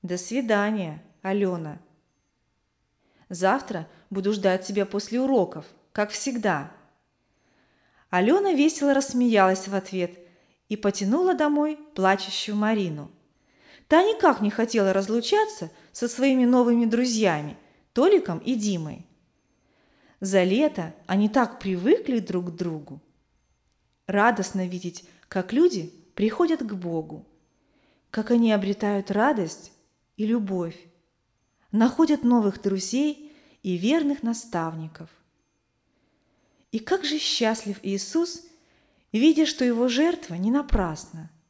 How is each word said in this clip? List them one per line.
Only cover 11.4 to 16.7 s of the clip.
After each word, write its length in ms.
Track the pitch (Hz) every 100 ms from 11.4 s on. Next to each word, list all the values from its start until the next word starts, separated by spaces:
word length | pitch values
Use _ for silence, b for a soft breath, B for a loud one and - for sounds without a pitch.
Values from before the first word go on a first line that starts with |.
| 302 294 302 302 -
плачущую 600 | - 190 196 196 - - 208
Марину. 560 | 214 220 185 147 147 _ _ _ b b b b b
Та 140 | 311
никак 400 | 392 440 320 -
не 80 | 208
хотела 420 | - 226 226 196
разлучаться 800 | 190 196 226 233 415 427 415 165 b b
со 160 | - 240
своими 380 | 240 269 262 240
новыми 400 | 247 240